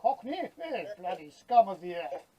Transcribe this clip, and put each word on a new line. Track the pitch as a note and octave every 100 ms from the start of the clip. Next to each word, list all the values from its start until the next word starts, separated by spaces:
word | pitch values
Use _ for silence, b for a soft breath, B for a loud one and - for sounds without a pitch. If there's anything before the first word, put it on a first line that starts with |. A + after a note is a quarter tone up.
Cockney? | - - A3+ E4+ D4+ -
Yeah, | E4 B3 E3+ G3+
bloody | F3+ F#3 D3+
scum | - - A#3+ G3+
of | F#3
the | F3 E3+
earth. | F3 F3+ -